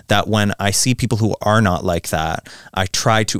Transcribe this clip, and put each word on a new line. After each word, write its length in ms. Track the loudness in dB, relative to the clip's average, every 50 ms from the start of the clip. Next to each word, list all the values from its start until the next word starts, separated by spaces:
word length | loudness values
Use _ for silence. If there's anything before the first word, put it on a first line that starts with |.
| -4 0
that 200 | 0 0 2 2
when 280 | 2 2 2 0 0 -2
I 140 | -2 -2
see 240 | 0 0 0 0 0
people 240 | 0 0 -2 0 0
who 160 | 0 0 0 0 0
are 180 | 2 2 4
not 240 | 4 2 2 0 -2
like 220 | -2 -4 -4 -4 -4
that, 420 | -4 -4 -2 -4 -4 -6 -10 -14 -20 -20 -20 -10 -4
I 140 | -4 -4 -2
try 360 | -2 -2 0 2 2 2 2
to 140 | 0 -2 -4